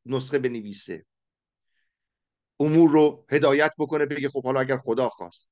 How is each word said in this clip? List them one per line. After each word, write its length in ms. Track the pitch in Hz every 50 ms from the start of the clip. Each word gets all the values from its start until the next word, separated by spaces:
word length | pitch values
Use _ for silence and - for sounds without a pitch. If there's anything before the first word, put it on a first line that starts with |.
| -
نسخه 340 | 120 131 131 131 131 147 139
بنویسه، 640 | 127 127 120 113 104 104 101 - - - 92 78 - _ _ _ _ _ _ _ _ _ _ _ _ _ _ _ _ _ _ _ _ _ _ _ _ _ _ _ _ _ _ -
امور 320 | 143 151 156 165 170 156
رو 340 | 143 156 151 151 135 - _ -
هدایت 440 | 139 147 147 143 139 147 151 156 -
بکنه، 280 | - 151 - 156 151 147
بگه 240 | 131 147 147 139 139
خب 140 | 135 139 120
حالا 160 | 127 135 135
اگر 180 | 131 135 131
خدا 320 | 135 - - 113 123 127 113
خواست، 380 | - - 90 87 - - _ _